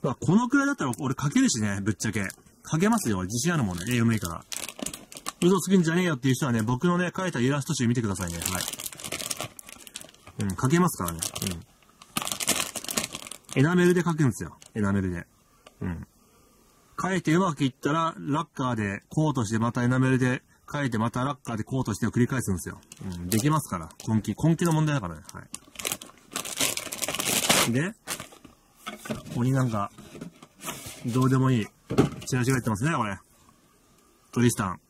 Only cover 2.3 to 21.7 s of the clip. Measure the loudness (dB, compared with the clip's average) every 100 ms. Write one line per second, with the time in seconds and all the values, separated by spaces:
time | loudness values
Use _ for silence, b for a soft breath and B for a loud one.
2.3 | -8 -20 _ -4 2 2 2 0 0 -2
3.3 | -2 0 0 0 -2 0 2 4 2 -2
4.3 | -8 -8 -8 -8 -8 -10 -10 -16 -12 -12
5.3 | 0 2 4 4 4 4 2 0 0 2
6.3 | 2 2 2 2 2 2 2 0 -2 -4
7.3 | 0 0 0 -2 0 2 2 0 -2 -4
8.3 | -4 -4 -2 -4 -8 -12 -10 -10 -8 -8
9.3 | -8 -8 -12 -20 -20 -18 -18 -18 -20 -18
10.3 | -6 -4 0 2 4 2 0 -6 -6 -8
11.3 | -6 -6 -6 -12 _ _ _ -12 -8 -6
12.3 | -4 -2 -2 -2 -8 -6 -6 -6 -10 -14
13.3 | -18 -4 2 4 6 6 4 2 2 2
14.3 | 2 -8 -12 -8 -2 2 2 0 -4 -10
15.3 | _ _ _ -20 _ -6 -6 -10 _ _
16.3 | _ _ _ _ _ _ -6 -2 0 2
17.3 | 4 2 0 -2 0 0 0 0 -4 -4
18.3 | -2 -4 -4 -2 0 -2 -4 _ 0 2
19.3 | 2 0 2 0 2 2 4 4 4 2
20.3 | 0 _ b -8 -4 -2 0 0 0 -4
21.3 | -4 -8 -8 -4